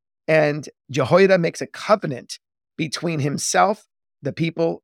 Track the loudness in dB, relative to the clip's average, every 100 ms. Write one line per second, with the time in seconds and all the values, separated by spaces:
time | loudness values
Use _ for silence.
0 | _ _ 0 2 2 -2 -10 -18 -8 -4
1 | 2 6 6 4 2 -4 -12 -8 0 0
2 | 0 -8 -10 -18 _ _ _ -8 -8 -4
3 | -4 -2 -4 -4 -2 2 2 0 _ _
4 | _ _ -10 -4 -4 -2 -4 -4